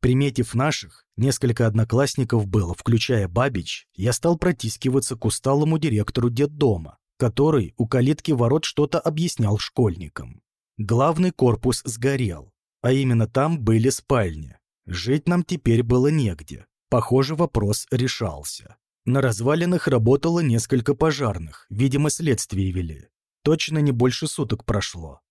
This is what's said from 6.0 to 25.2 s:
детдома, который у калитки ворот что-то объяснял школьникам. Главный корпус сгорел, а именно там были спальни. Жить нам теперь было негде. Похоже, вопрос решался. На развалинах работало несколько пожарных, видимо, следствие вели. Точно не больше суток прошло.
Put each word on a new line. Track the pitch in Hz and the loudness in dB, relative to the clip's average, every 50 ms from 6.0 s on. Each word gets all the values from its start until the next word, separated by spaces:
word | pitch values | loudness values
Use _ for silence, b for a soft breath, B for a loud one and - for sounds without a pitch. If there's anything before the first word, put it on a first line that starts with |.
| 104 - - - 117 120 | -2 -2 -2 0 0 0
детдома, | 117 117 143 143 151 147 147 127 104 87 80 - - _ _ _ _ | 2 0 0 -2 0 0 2 2 2 0 -4 -10 -16 _ _ _ _
который | _ 131 117 110 - 143 156 156 135 98 - - _ | _ -2 0 2 2 2 4 4 2 0 -2 -4 _
у | 120 107 | -4 0
калитки | - 127 120 135 156 - - - | 2 2 2 2 0 -2 -2 -2
ворот | 156 120 120 117 135 160 - | 0 2 2 2 2 0 -2
что-то | - - - 147 147 - 165 | -4 -2 -2 -2 0 0 -2
объяснял | - 170 151 151 170 175 - - 117 101 104 107 | -2 -2 -2 -2 -2 -4 -2 -2 0 0 0 -2
школьникам. | - - _ - 123 104 87 85 87 73 _ - 58 60 62 - _ _ _ _ _ _ _ | -4 -6 _ 0 0 0 0 -4 -10 -14 _ -14 -16 -16 -18 -20 _ _ _ _ _ _ _
Главный | - 107 98 117 117 135 160 165 160 185 180 | -10 -4 0 2 2 4 2 2 2 0 0
корпус | 160 - 135 123 113 110 - 127 120 - - | 2 2 2 2 2 2 0 -2 -2 -2 -6
сгорел, | 123 113 113 120 135 139 131 127 101 85 76 - _ _ _ _ _ _ _ | -10 -10 -2 -2 -2 0 0 -2 -4 -4 -8 -14 _ _ _ _ _ _ _
а | - 120 | 0 2
именно | 131 135 139 131 120 113 113 | 2 2 2 2 2 2 2
там | 104 _ 131 139 156 170 151 | 2 _ 0 0 2 0 0
были | 113 110 113 113 113 127 | 2 2 2 4 4 2
спальни. | - - _ _ 139 123 104 90 78 78 76 67 - _ _ _ _ _ _ | 0 -2 _ _ 0 0 0 -2 -4 -8 -14 -14 -16 _ _ _ _ _ _
Жить | - 87 87 87 113 135 156 - | -10 -10 -6 -2 0 -2 0 2
нам | 170 175 180 | 0 0 0
теперь | 175 - 185 151 _ 120 113 113 | 0 -2 -6 -2 _ 2 2 2
было | 123 113 123 127 127 143 | 2 2 2 4 4 4
негде. | 156 156 131 104 85 - - - 71 - - _ _ _ _ _ | 2 2 0 -2 -4 -6 -12 -18 -18 -20 -20 _ _ _ _ _
Похоже, | - 120 - - 123 131 135 135 160 | -2 -2 0 2 2 2 2 0 0
вопрос | 151 175 160 _ 113 104 101 107 - - _ | -2 -2 0 _ -2 0 0 -2 -4 -4 _
решался. | - - 123 131 - - 117 95 76 71 73 - - - - - - _ _ _ _ _ _ | -2 -2 -2 -2 -2 -4 -6 -8 -8 -10 -12 -12 -14 -14 -18 -20 -20 _ _ _ _ _ _
На | - 123 139 | -2 0 2
развалинах | 135 127 110 98 117 131 151 170 175 175 180 170 - 147 | 2 0 0 0 0 0 0 2 2 0 0 0 2 2
работало | 131 120 107 117 135 139 - 165 170 175 | 2 2 4 4 2 4 2 0 0 2
несколько | 165 139 117 117 117 - 139 127 117 139 143 | 2 2 0 0 0 0 -2 0 0 0 0
пожарных, | - 156 160 147 135 143 113 98 87 82 76 - - - _ | 0 0 0 0 0 -2 -4 -4 -6 -10 -14 -16 -20 -18 _
видимо, | 101 104 127 139 127 139 147 151 | -4 0 0 0 2 2 0 0
следствие | - - 170 156 123 110 - - - 95 98 95 | -2 -2 0 0 0 0 -2 -6 -4 -2 -2 -2
вели. | 87 92 87 80 78 67 - _ _ _ _ _ _ _ | -2 -4 -6 -6 -8 -14 -18 _ _ _ _ _ _ _
Точно | _ 147 160 160 - - 151 156 | _ 0 2 2 0 -2 0 0
не | 147 143 | 2 2
больше | 131 117 123 127 120 - - | 2 2 2 2 2 0 -6
суток | 151 - - 147 113 110 - - | -8 -4 -6 -4 -4 -4 -6 -4
прошло. | - 107 101 95 - - 90 82 76 67 - | -4 -2 -2 -2 -4 -10 -12 -14 -16 -18 -20